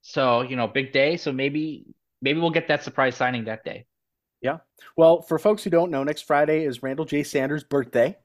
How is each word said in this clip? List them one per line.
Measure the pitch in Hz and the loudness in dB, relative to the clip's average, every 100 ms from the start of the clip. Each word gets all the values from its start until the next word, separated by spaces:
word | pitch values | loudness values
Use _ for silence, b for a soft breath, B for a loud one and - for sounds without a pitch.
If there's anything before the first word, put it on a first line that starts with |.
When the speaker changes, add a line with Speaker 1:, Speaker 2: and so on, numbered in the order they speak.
Speaker 1:
So, | - - 131 120 | -6 -2 2 2
you | 127 127 | 0 -4
know, | 113 | -2
big | 139 135 | -2 -2
day. | 139 139 170 | 2 2 0
So | 151 | -4
maybe, | 131 139 147 156 147 - - _ _ | -2 -2 -2 -6 -10 -18 -20 _ _
maybe | 135 151 | -2 0
we'll | 165 | 0
get | 165 160 | 0 0
that | 147 | -2
surprise | - - 135 120 | -2 -2 -2 0
signing | 127 127 | -2 -2
that | 110 110 | -8 -10
day. | - - - _ _ _ _ _ | -12 -14 -18 _ _ _ _ _
Speaker 2:
Yeah. | 127 160 _ _ B - | -6 -6 _ _ B 6
Well, | 160 170 | 6 6
for | - 156 | 2 0
folks | 208 214 | 0 0
who | 202 | 2
don't | 170 175 | 2 2
know, | 143 | -2
next | 139 151 | -4 -6
Friday | - 143 151 156 | 0 2 4 2
is | 151 123 | 0 -4
Randall | 135 135 156 | -6 -6 -4
J. | 143 | -4
Sanders' | 143 147 135 151 | -2 -2 -2 -4
birthday. | - 139 123 - 131 202 | -2 -2 0 2 2 0